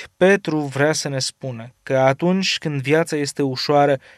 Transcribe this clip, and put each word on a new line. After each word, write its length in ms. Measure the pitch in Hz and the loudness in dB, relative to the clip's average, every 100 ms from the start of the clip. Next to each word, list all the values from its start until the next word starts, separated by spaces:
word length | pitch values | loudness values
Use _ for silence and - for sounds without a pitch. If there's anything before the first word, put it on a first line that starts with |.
| - _ | -10 _
Petru 420 | 180 196 185 156 | 2 4 0 -4
vrea 340 | 147 135 147 | -4 0 0
să 140 | 151 147 | 0 -4
ne 120 | 135 | -6
spună 540 | - - 135 117 117 - | -6 -8 -10 -10 -14 -16
că 140 | - 135 | -2 2
atunci 600 | 131 135 170 190 185 - | 2 2 0 0 -2 -4
când 240 | 160 143 | -4 -4
viața 340 | 131 156 165 156 | 0 0 0 -4
este 260 | 139 - | -4 -2
ușoară, 560 | 139 127 - 143 143 135 - | -4 -2 0 4 4 2 -4